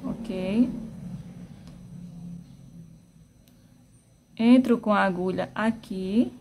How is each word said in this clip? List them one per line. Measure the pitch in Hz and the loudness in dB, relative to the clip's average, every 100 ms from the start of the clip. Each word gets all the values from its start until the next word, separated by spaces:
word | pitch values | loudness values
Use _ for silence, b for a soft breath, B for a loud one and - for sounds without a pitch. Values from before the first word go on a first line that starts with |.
Ok? | - - - 185 185 214 254 - - - - - - - - - - - - - - - - 175 - - - - - - - - - _ - - - _ _ - _ _ _ - | -8 -10 -8 -6 -2 2 2 0 -12 -12 -12 -12 -14 -16 -18 -18 -20 -20 -18 -18 -18 -16 -16 -16 -18 -20 -20 -20 -20 -20 -20 -20 -20 _ -20 -20 -20 _ _ -20 _ _ _ 0
Entro | 226 262 254 233 | 8 8 8 2
com | 220 | 2
a | 202 | 2
agulha | 196 180 185 185 180 | 2 0 -2 -2 -4
aqui | - 214 226 - 190 185 208 247 - | -2 -2 -2 -6 -8 -2 0 0 -2